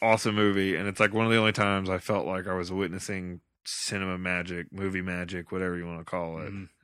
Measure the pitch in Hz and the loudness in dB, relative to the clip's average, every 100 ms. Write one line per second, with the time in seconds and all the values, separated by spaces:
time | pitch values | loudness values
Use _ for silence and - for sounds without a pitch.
0 | 113 110 113 104 104 98 95 82 101 95 | 4 4 4 4 4 4 2 2 0 2
1 | 104 110 113 113 110 104 101 98 95 92 | 4 4 4 4 4 4 2 2 0 -2
2 | - 104 78 92 95 92 87 92 92 92 | 0 0 0 -2 -2 -2 -2 -2 -2 -4
3 | - 95 90 87 _ _ - - - 101 | -6 -6 -6 -10 _ _ -10 -6 -4 -2
4 | 95 90 90 90 87 87 82 95 98 92 | -2 -2 -2 -2 -4 -8 -8 -4 -2 -2
5 | 92 90 87 92 82 95 90 87 85 85 | -4 -4 -4 -8 -6 -4 -2 -4 -6 -10
6 | 80 92 85 80 76 98 95 _ | -6 -6 -4 -6 -8 -10 -12 _